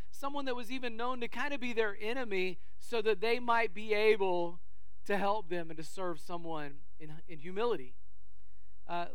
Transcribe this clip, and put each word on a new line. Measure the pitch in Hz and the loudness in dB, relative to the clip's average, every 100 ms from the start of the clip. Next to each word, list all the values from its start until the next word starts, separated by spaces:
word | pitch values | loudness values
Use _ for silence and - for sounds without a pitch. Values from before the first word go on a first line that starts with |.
| - | 0
someone | - 277 285 | 0 0 0
that | 269 | 0
was | 247 220 | 0 0
even | 262 247 220 | 0 0 0
known | 247 254 | 0 0
to | 233 | 0
kind | 233 285 | 0 0
of | 277 | 0
be | 247 | 0
their | 220 220 202 | 2 2 0
enemy, | 208 254 233 190 185 175 - - | 0 0 0 0 0 0 -2 -2
so | - 233 | 0 0
that | 214 196 | 2 2
they | 220 247 | 2 2
might | 240 233 226 | 2 2 2
be | 202 220 | 0 0
able | 208 220 214 190 175 170 170 - - - - - | 4 4 4 4 2 0 0 -2 -2 -2 -2 0
to | 202 | 2
help | 196 214 170 | 2 0 0
them | 175 165 | -2 -2
and | 165 | -2
to | |
serve | 160 - 180 165 | -2 -2 0 -2
someone | - 175 170 156 147 143 - - | -2 -2 -2 -2 -2 -2 -2 -2
in, | 156 156 180 | -2 -2 -2
in | 160 | -2
humility. | 156 190 240 180 127 - - - - - - - - - - | -2 0 0 0 -2 -2 -2 -2 -2 -2 -2 -2 -2 -2 -2
Uh, | 175 170 | -2 -2